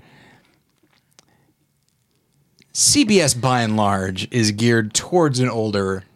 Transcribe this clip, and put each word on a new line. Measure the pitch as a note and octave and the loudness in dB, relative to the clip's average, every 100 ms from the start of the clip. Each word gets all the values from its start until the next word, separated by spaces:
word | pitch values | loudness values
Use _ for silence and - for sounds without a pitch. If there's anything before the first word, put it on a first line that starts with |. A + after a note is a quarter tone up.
| _ - - _ _ _ _ _ _ _ _ _ _ _ _ _ _ _ _ _ _ _ _ _ _ _ _ | _ -20 -20 _ _ _ _ _ _ _ _ _ _ _ _ _ _ _ _ _ _ _ _ _ _ _ _
C | - - D4 | -2 0 2
B | A3 G3+ | 4 4
S, | D3 | 2
by | A#2+ B2+ B2 | 0 0 0
and | A2+ G#2+ | 0 2
large, | G#2 G2 F#2+ F#2 G#2 | 2 0 -2 -6 -4
is | B2 G#2+ | -2 -2
geared | G#2 A#2+ A#2 A2 | 0 2 2 0
towards | - - F3+ D#3 B2+ | -6 -2 0 0 0
an | B2+ | -2
older | A2+ A2 G2+ G2 F#2+ - | -2 -2 -2 -2 -6 -10